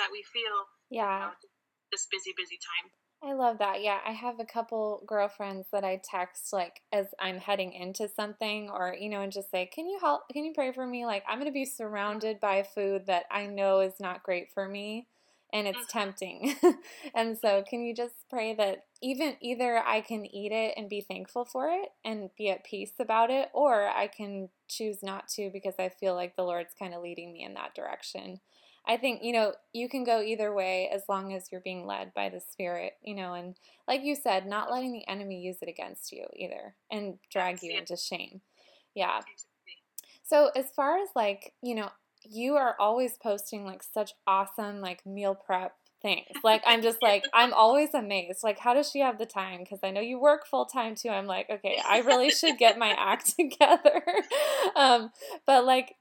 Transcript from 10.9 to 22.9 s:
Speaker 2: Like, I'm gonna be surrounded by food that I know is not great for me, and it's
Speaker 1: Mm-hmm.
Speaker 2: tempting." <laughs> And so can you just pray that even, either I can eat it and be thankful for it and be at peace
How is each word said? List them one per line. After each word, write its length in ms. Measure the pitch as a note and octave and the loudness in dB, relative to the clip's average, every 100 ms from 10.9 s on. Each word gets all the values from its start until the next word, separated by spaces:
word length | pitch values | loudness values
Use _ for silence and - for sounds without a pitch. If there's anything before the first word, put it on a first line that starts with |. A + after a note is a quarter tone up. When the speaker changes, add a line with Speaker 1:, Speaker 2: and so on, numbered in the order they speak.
| B3 A#3+ | -6 -4
Speaker 2:
Like, 200 | G3+ G3 | -4 -4
I'm 100 | A3+ | -6
gonna 140 | C#4+ | -4
be 140 | C#4 C4+ | -4 -6
surrounded 720 | - A3 G#3 G3+ G#3+ A3 G#3+ | -6 -8 -4 -4 -4 -4 -2
by 240 | G#3 G3 | 0 2
food 440 | G3 - G3 G3 F#3+ | 0 -2 0 0 0
that 180 | F3+ - | 0 0
I 160 | G3+ G3+ | -4 -4
know 360 | G3+ G3 F#3+ | 0 4 4
is 180 | F#3+ F#3 | 4 -2
not 240 | F#3+ F3+ | -8 -6
great 300 | - F3+ - | -4 -4 -4
for 160 | - G3 | -8 -8
me, 400 | G3+ G#3 A3 A#3+ _ _ _ _ | -8 -8 -10 -12 _ _ _ _
and 160 | G#3+ G3+ | -4 -2
it's 180 | A3+ A#3+ | -4 -6
Speaker 1:
Mm-hmm. 0 | |
Speaker 2:
tempting." 720 | A#3 G3+ G3 F#3 F3+ C#4 C4+ | -4 -4 -4 -10 -4 -4 4
<laughs> 520 | F4+ C4 - - D4+ | 4 4 -2 -16 -6
And 240 | - A3+ A3 | -2 -2 0
so 240 | A3 G3 G3 | 2 2 2
can 140 | A#3+ | -6
you 120 | A#3+ | -6
just 360 | A#3 A#3+ - - | -6 -8 -10 -10
pray 240 | B3+ A3 | -6 -4
that 340 | A3 G3+ F#3+ _ _ | 0 0 -2 _ _
even, 340 | B3+ C4 D#4 - | -6 -2 -2 -4
either 380 | A#3+ A#3+ B3 A#3 | -6 -2 0 2
I 200 | A#3 A3 | 2 0
can 260 | A3 A3 G3+ | -2 -8 -8
eat 280 | G3+ G3+ | -8 -4
it 220 | A3 A3 - | -2 -2 -4
and 100 | G#3 | -8
be 120 | G3+ | -8
thankful 420 | G3 F#3+ F#3+ B3 | -8 -12 -8 -8
for 260 | A#3+ B3+ C#4+ | -6 -4 -2
it 200 | F4 G4+ - A3 | -2 -4 -10 -8
and 280 | A3 F#3+ - | -8 -10 -6
be 120 | G#3 | -2
at 140 | F#3+ | -2
peace 300 | - G3+ G#3 | -6 -10 -8